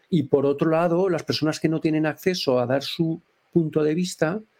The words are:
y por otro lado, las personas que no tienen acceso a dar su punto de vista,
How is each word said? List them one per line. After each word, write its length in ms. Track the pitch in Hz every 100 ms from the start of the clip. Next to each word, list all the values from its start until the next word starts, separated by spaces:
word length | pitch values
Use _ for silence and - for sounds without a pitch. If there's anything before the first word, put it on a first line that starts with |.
| _
y 140 | 175
por 220 | 139 143 139
otro 240 | 143 165
lado, 400 | 160 175 170 190
las 140 | 160
personas 360 | - 131 151 147
que 100 | 156
no 120 | 160
tienen 240 | 160 156 156
acceso 540 | 147 - 185 - 127
a 60 | 123
dar 180 | 135
su 380 | - - 165 160 - _ _
punto 320 | 175 156 156
de 100 | 151
vista, 480 | 160 185 - 156 220 220 _